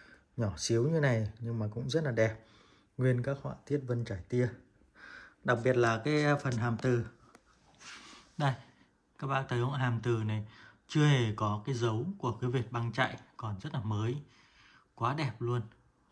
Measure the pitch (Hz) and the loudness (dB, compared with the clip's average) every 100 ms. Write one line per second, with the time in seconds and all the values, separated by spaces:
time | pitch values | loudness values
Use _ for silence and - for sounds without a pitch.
0 | - - _ - 110 85 - 117 135 165 | -20 -20 _ -4 -4 -2 0 2 2 2
1 | 143 117 107 - 117 117 107 - 131 151 | 2 2 0 -4 -6 -4 -4 -4 -2 0
2 | 151 113 110 110 - - - _ _ - | 0 2 2 0 -12 -20 -20 _ _ -2
3 | 127 123 123 139 135 - - 143 127 120 | 2 2 0 -4 -8 -10 -4 -4 -2 -4
4 | 113 98 - 123 123 - - _ _ - | -4 -8 -2 0 0 -2 -16 _ _ -20
5 | - - - _ - 120 127 120 117 113 | -20 -20 -20 _ 0 2 4 4 4 2
6 | 147 151 147 143 139 117 120 113 131 120 | 0 2 4 2 0 0 0 0 2 2
7 | - - - - _ _ _ _ - - | 0 -10 -20 -20 _ _ _ _ -20 -18
8 | - - - - 139 123 - _ _ _ | -20 -20 -16 -2 0 0 -8 _ _ _
9 | _ - 139 135 135 123 123 120 127 113 | _ -10 -2 -2 0 0 0 0 0 0
10 | 120 113 107 107 104 - - - - 151 | 0 0 0 -2 -6 -14 -20 -20 -2 4
11 | 147 139 113 104 107 107 104 123 117 110 | 6 6 4 0 0 0 -2 -2 0 0
12 | 160 202 127 107 127 127 110 120 117 120 | -2 -4 -4 -2 -2 0 -2 -4 -2 0
13 | 127 - - - 110 98 151 - 104 104 | -2 -2 -14 -8 -6 -6 -4 -4 -2 0
14 | 110 143 - - _ - - - _ - | -2 -4 -8 -20 _ -20 -20 -20 _ -4
15 | 117 147 139 - 120 120 104 - _ _ | -2 0 -2 -2 -2 -2 -4 -12 _ _
16 | _ | _